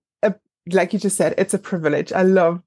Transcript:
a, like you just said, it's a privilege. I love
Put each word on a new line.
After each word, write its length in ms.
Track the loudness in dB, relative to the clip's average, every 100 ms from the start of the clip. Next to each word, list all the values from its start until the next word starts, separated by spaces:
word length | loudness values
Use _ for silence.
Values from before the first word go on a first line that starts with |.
| _ _
a, 140 | -2 -2 _ _ -2
like 240 | 0 0
you 60 | -2
just 180 | -2 0
said, 160 | 0 0
it's 160 | -2
a 60 | -4
privilege. 520 | -4 -4 -2 -2 -2
I 100 | 0
love 400 | 2 4 2 0